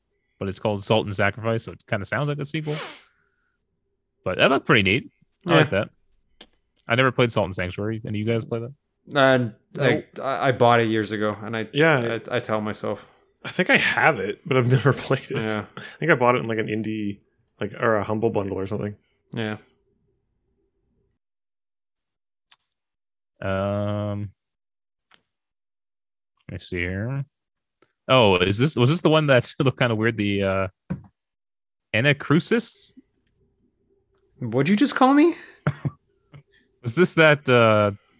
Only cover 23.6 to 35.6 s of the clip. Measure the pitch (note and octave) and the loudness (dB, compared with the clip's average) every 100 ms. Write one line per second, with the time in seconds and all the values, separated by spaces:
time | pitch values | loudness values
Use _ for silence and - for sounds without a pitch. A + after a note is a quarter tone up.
23.6 | G2 G2+ G#2 G#2 G#2 G2+ G2+ _ _ _ | -4 -4 -4 -4 -6 -8 -10 _ _ _
24.6 | _ _ _ _ _ - _ _ _ _ | _ _ _ _ _ -20 _ _ _ _
25.6 | _ _ _ _ _ _ _ _ - G2 | _ _ _ _ _ _ _ _ -16 -16
26.6 | - F2+ F2+ F#2+ A2+ C#3 C#3 _ _ _ | -10 -6 -6 -6 -6 -8 -10 _ _ _
27.6 | _ _ _ _ - C3 G#2+ F2+ F2+ G#2 | _ _ _ _ 2 4 6 4 2 2
28.6 | D3+ A#2+ B2 F3 E3+ D#3 D3 B2+ - - | 0 2 2 4 4 4 4 4 2 0
29.6 | C#3 - B2+ A2 A2+ A2 G#2 G2 G2 F#2+ | -2 0 0 0 0 0 0 0 0 0
30.6 | F#2+ _ - - - _ _ _ _ _ | -4 _ -14 -14 -14 _ _ _ _ _
31.6 | _ _ _ G#2 C#3+ C#3+ - D3+ - A3+ | _ _ _ 0 2 0 2 0 2 -2
32.6 | - - - - _ _ _ _ _ _ | -2 -6 -12 -16 _ _ _ _ _ _
33.6 | _ _ _ _ _ _ _ - B2 A#2+ | _ _ _ _ _ _ _ -12 -4 -2
34.6 | C#3 G#3 C#4+ - C4 C#4+ E4+ - - - | 0 2 2 4 4 6 4 2 -12 -6